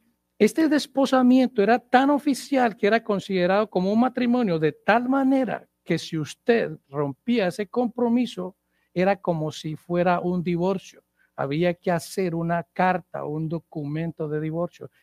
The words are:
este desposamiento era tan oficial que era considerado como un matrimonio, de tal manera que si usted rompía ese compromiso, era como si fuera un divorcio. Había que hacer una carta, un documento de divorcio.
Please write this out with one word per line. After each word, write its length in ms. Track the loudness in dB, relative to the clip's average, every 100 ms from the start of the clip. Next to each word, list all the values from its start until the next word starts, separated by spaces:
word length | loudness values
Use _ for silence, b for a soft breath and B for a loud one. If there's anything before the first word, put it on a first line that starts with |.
| _ _ _ 2
este 300 | 2 4 2
desposamiento 920 | 2 0 -2 2 4 6 4 4 2
era 160 | 2 2
tan 320 | 2 2 4
oficial 680 | 2 0 -4 -2 0 0 0
que 100 | 0
era 180 | 0
considerado 680 | 0 -4 -2 0 2 2 0
como 220 | -2 0
un 80 | 2
matrimonio, 580 | 2 0 0 2 0 2
de 140 | 0
tal 360 | 0 2 2 2
manera 600 | 0 2 2 0 -6 -12 _
que 140 | -4 -4
si 200 | -4 -8
usted 580 | -8 -4 0 0 0 -8 _
rompía 600 | -6 -4 -4 -2 0 0
ese 200 | -4 -4
compromiso, 880 | -2 -2 0 0 0 -2 -6 -12 -14 _ _ _
era 240 | 0 0 0
como 360 | -2 -2 -4
si 240 | -6 -10 -10
fuera 440 | -4 0 2 0
un 220 | 0 -2
divorcio. 640 | -2 -2 -2 -2 -8 -20 _ _ _ -8
Había 380 | -4 -2 -2
que 160 | -2 -2
hacer 440 | -4 -4 -6 -4
una 280 | -4 -2 -4
carta, 640 | -4 -2 0 0 -6 -10
un 240 | -8 -6 -6
documento 800 | -8 -8 -10 -6 -6 -6 -8 -6
de 120 | -6
divorcio. 500 | -6 -6 -6 -10 -20 _